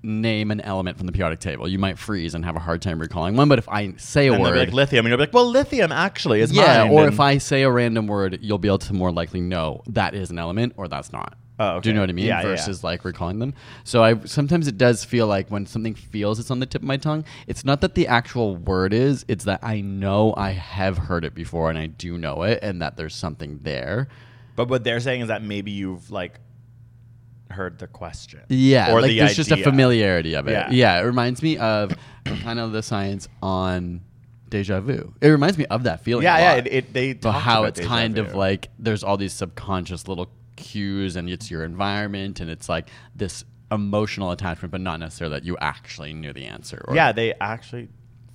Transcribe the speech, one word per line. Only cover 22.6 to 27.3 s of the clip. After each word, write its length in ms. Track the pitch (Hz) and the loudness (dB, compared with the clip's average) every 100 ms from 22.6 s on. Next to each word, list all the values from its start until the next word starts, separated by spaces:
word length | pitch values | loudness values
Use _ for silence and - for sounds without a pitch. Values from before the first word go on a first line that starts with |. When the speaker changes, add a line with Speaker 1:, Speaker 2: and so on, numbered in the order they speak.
Speaker 1:
and 200 | 107 90 | -2 -6
that 140 | 78 - | -6 -6
there's 180 | 80 | -10
something 460 | - 85 73 73 73 | -8 -8 -8 -12 -10
there. 460 | 73 65 65 107 139 - - - - - | -8 -6 -4 -4 -6 -10 -20 -20 -14 -6
Speaker 2:
But 120 | 120 | -2
what 140 | 127 | -2
they're 160 | 120 117 | -2 -2
saying 220 | 127 127 | -2 -4
is 80 | 113 | -4
that 160 | 104 | -6
maybe 260 | 104 101 101 | -6 -8 -8
you've, 400 | 101 95 87 95 | -8 -8 -8 -10
like, 300 | 101 90 - - - - - - - - - - | -10 -10 -12 -20 -20 -20 -20 -20 -20 -20 -20 -20